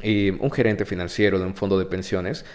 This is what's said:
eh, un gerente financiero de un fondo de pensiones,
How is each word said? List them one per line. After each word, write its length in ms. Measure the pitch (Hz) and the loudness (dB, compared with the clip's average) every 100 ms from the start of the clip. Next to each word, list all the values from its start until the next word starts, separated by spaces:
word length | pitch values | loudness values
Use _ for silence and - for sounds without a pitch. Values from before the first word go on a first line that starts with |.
eh, 380 | 107 104 101 92 | 0 2 2 0
un 140 | 139 | -2
gerente 320 | - 127 104 | 2 0 2
financiero 560 | 101 90 87 - 104 95 | -2 -4 -4 2 2 4
de 60 | 92 | -2
un 100 | 95 | -2
fondo 200 | 98 95 | 2 2
de 100 | 90 | 2
pensiones, 580 | 92 92 95 90 147 - | -4 -2 -2 -2 -6 -10